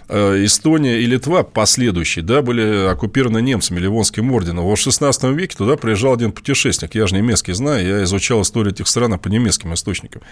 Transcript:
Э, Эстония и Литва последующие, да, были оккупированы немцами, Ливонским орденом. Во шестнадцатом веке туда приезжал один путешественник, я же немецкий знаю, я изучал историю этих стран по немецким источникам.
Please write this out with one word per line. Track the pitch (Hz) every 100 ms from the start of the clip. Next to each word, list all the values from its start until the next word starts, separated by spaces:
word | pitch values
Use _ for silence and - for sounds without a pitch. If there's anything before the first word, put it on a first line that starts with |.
| -
Э, | 101 101 98
Эстония | 101 - 160 160 139 117
и | 120
Литва | 123 - -
последующие, | 110 - 107 - 120 87 82 -
да, | 82 131
были | 127 120 110 104 95
оккупированы | 92 110 131 127 110
немцами, | 123 123 - 87
Ливонским | 92 113 101 - 117
орденом. | 123 85 85
Во | 87 107
шестнадцатом | - 120 143 127 131 143
веке | 190 -
туда | 101 147
приезжал | 117 104 131
один | 123 117
путешественник, | - - 139 127 90 95
я | 107 104
же | 95
немецкий | 117 101 -
знаю, | 90 139 135 90
я | 101
изучал | 92 98 - 117
историю | 92 117 101
этих | 92 95
стран | - 120 92
по | -
немецким | 107 120 - 85
источникам. | 85 - 92 - - -